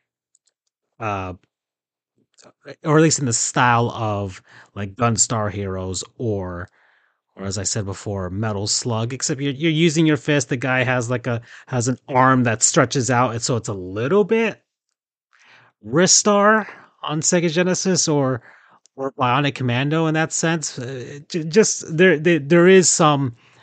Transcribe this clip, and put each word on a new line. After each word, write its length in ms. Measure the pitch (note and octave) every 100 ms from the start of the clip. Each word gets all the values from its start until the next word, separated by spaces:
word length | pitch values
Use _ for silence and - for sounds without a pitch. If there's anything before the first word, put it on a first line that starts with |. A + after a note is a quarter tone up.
| _ _ _ _ _ _ _ _ _ -
uh, 340 | A2 G2 F#2 F#2 _ _ _ _ _ _ _ _ _ _ - _ C#3+ C3+
or 140 | D#3 D3+
at 40 |
least 160 | D#3+ -
in 80 | B2
the 80 |
style 560 | A2+ - D3+ B2 A#2 A#2+
of, 520 | - A2 G2+ G2+ F2+ _ - - G2+
like, 180 | G2+
Gunstar 580 | G2 A#2 G#2+ - A2+ G#2
Heroes 520 | G2+ G2 F#2+ F#2 F#2 - -
or, 480 | A#2+ G2+ F2+ F2 F#2 _ _ _ _ _ _ -
or 80 |
as 140 | G2 G2
I 60 |
said 220 | F#2 A#2 G2
before, 440 | F#2 A2 G2 F2+
Metal 380 | F#2+ A2 G2+ G#2+
Slug, 440 | - B2+ A2+ A#2
except 300 | C3 - C#3+
you're, 120 | C#3+
you're 180 | C3+ E3
using 340 | D#3 E3+ D3+ D#3
your 120 | D3
fist. 320 | - D3 -
The 80 | C3
guy 260 | C3 B2+
has, 260 | B2 B2+ A#2
like, 160 | B2 B2+
a, 160 | A#2 - - -
has 220 | B2+ A#2
an 100 | B2 -
arm 360 | B2+ C3 C3
that 180 | A#2+ A2
stretches 480 | - E3 B2+ C#3+ A#2
out, 220 | A#2+ B2+
and 100 | A2+
so 140 | - A#2
it's 140 | -
a 40 |
little 500 | G2 F2+ G2 C3 G3
bit 380 | F#3+ A3+ A3 - _ _ _ _ _ _ _ _ _ _ _ _
Ristar 840 | G#2+ C#3+ F3+ E3+ G#3 G3+ G#3 A3 G3 - - _
on 200 | D3+ D3+
Sega 300 | - F3+ E3+
Genesis 560 | D#3+ F3+ F3 F#3+ E3+ -
or, 360 | D3 C3 B2 - _ _ _ _ -
or 160 | C3+
Bionic 420 | - B2+ C3 C#3+ B2
Commando 500 | B2+ A#2+ C#3+ D#3+ D#3+
in 80 |
that 200 | D#3 D#3+
sense. 440 | - E3 E3 C#3+ -
Uh, 420 | B2 C3 B2+ C#3+ -
ju-, 160 | E3+ D#3
just 520 | F#3 G3+ - - D#3
there, 220 | F#3 E3+
there, 200 | E3 E3
there 280 | C#3+ E3+ F3+
is 220 | F#3+ E3
some, 460 | - D3+ C#3+ C3 - _ _